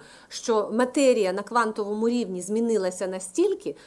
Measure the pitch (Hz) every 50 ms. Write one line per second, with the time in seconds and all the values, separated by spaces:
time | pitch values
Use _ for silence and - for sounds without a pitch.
0 | - - - - - _ - - - - 226 214 202 - 208 226 247 247 254 302
1 | 277 262 247 226 202 185 185 202 202 - 226 240 226 220 214 - 208 202 214 214
2 | 220 233 240 240 226 185 185 180 180 190 208 226 233 233 226 202 190 185 185 -
3 | 202 185 185 185 185 - - - 349 403 381 392 - - 143 - -